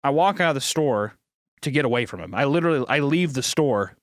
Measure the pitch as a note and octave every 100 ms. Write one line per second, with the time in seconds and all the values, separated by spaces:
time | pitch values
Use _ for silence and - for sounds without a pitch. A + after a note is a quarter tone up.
0 | C#3 D3 F#3+ G3+ E3+ C3+ - D#3+ D3+ A2
1 | G#2 _ _ _ _ _ D3+ C3+ C3+ B2
2 | A#2+ F#2 E2 F2+ C#3+ D#3+ E3 D3+ B2 D3
3 | C#3+ E3 F3 C3+ - - D3 G#2 F#2+ _